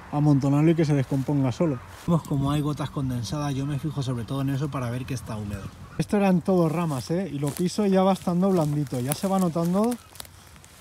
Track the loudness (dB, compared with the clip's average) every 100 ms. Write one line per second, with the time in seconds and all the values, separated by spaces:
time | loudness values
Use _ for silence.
0 | -6 2 4 4 4 4 4 4 4 2
1 | 2 0 0 0 0 0 0 -2 -8 -8
2 | 0 0 0 -2 0 0 -2 -2 -4 -4
3 | -4 -4 -4 -4 -2 -2 -2 -4 -4 -4
4 | -4 -4 -4 -2 -2 -2 -2 -4 -4 -4
5 | -6 -8 -6 -8 -6 -8 -10 -14 -10 -6
6 | 0 2 4 4 4 4 4 0 -2 -4
7 | -2 -4 -4 -4 -4 -2 -2 0 2 4
8 | 4 2 0 2 2 2 2 0 -2 -2
9 | -4 -2 0 2 0 0 0 2 0 -2
10 | -8 -20 -18 -20 -20 -20 -20 -20